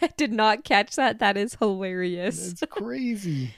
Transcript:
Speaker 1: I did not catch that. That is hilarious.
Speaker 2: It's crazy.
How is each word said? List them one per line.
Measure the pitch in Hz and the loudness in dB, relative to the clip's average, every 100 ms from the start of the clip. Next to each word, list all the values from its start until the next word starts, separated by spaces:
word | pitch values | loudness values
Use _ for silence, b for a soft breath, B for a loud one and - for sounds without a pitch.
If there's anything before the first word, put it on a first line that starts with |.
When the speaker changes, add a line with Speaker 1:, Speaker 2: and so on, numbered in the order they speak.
Speaker 1:
I | 330 - | -2 0
did | 277 | -2
not | 220 214 214 | 4 4 2
catch | - 202 208 - | 2 2 2 0
that. | 254 226 | 0 2
That | 208 196 | 0 2
is | 214 - | -2 0
hilarious. | 220 190 190 185 180 175 185 165 180 | 0 0 -4 -2 -2 -2 -4 -4 -8
Speaker 2:
It's | 175 302 | -6 -6
crazy. | 214 214 262 254 220 185 143 123 | -6 -6 -4 -2 -2 -2 -2 -4